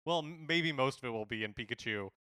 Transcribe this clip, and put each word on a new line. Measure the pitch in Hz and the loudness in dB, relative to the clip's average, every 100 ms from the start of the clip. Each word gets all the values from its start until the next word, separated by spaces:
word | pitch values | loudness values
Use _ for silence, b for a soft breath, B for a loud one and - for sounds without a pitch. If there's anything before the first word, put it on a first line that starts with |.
| 160 | 0
Well, | 170 | 0
m-, | 151 165 151 | 0 -6 0
maybe | 165 160 | 2 4
most | 143 131 - | 4 2 2
of | |
it | 123 | -4
will | 113 | -4
be | 104 110 | -2 -2
in | 107 | -2
Pikachu. | 101 110 120 113 104 98 - _ | -4 -8 -6 -2 -2 -4 -10 _